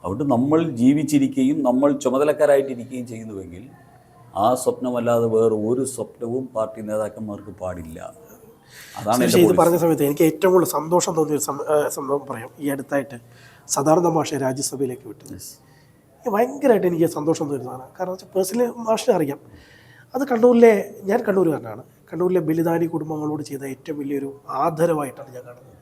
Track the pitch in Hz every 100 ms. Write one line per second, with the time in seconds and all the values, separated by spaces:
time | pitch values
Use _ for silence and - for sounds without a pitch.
0 | 87 104 143 120 139 156 165 117 127 147
1 | 143 147 135 131 131 151 131 127 143 139
2 | 131 131 147 147 147 139 135 120 117 127
3 | 120 113 110 101 90 87 127 - - -
4 | _ - - 92 110 127 127 120 127 123
5 | 117 120 117 110 113 107 107 123 127 -
6 | 110 - 117 123 131 110 107 113 107 107
7 | 107 110 107 101 98 92 92 90 80 82
8 | 90 - - - - _ _ - - -
9 | 104 120 120 117 - 180 165 170 170 156
10 | 143 147 165 156 190 185 160 147 156 175
11 | 170 165 151 147 - 143 151 151 139 -
12 | 135 143 - 117 120 - 143 139 139 143
13 | 131 120 - - - - - - 143 160
14 | 170 160 147 147 131 131 135 131 135 123
15 | - 101 - 95 - - _ _ _ _
16 | _ _ 254 208 247 - 277 214 180 170
17 | 165 160 151 160 151 143 123 127 - -
18 | 185 185 - 185 190 226 240 233 226 220
19 | - 190 147 139 - - - - - -
20 | - 254 277 240 247 240 233 208 - -
21 | 190 226 220 196 175 139 117 107 - _
22 | _ 165 180 180 156 160 165 165 165 160
23 | 156 156 151 151 143 139 135 131 - 147
24 | 139 143 135 - - 131 160 156 175 156
25 | 139 - 131 123 123 123 - -